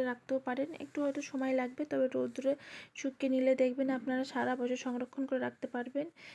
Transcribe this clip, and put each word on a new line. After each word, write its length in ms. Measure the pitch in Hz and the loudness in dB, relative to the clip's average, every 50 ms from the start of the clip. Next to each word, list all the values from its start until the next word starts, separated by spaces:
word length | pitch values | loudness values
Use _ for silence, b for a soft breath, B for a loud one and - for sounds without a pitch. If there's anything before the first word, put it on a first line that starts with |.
| 254 | 2
রাখতেও 360 | 254 240 240 - - 262 262 | 0 -2 -4 -4 -2 -2 0
পারেন, 300 | 262 262 247 262 277 311 320 - | 0 0 -2 -2 -2 -4 -4 -10
একটু 160 | 285 277 - 294 | -10 -6 -2 0
হয়তো 200 | 285 285 277 285 | 0 0 0 -2
সময় 320 | 285 - - 262 262 262 262 | -4 -4 -4 -2 0 2 2
লাগবে, 300 | 262 247 247 254 - 302 | 2 2 0 -2 -4 -4
তবে 200 | - 285 269 262 | 0 2 2 2
রৌদ্রে 440 | 262 247 254 254 240 240 - 262 269 285 - B B B B B B B | 2 2 0 0 -2 -2 -2 0 0 0 0 B B B B B B B
শুকিয়ে 360 | - - 277 262 - 277 269 | -6 -4 -4 -2 0 0 2
নিলে 220 | 262 262 262 262 262 | 4 4 6 6 6
দেখবেন 320 | 262 262 254 247 269 269 262 | 6 4 4 4 2 0 0
আপনারা 340 | 262 254 233 262 254 254 262 | 0 0 0 0 0 0 0
সারা 280 | 269 - 262 240 247 254 | 0 0 0 0 2 2
বছর 240 | 269 247 240 247 254 - | 0 0 0 0 -2 -2
সংরক্ষণ 400 | 254 247 247 254 - - - 269 | -2 -2 -2 -4 -4 -4 -4 -2
করে 140 | 269 269 254 | 0 0 0
রাখতে 280 | 247 247 - - - | -2 -2 -4 -6 -8
পারবেন। 400 | 247 - 247 240 254 262 285 302 339 - B B B | -4 -4 -4 -4 -2 -2 -2 -2 -4 -6 B B B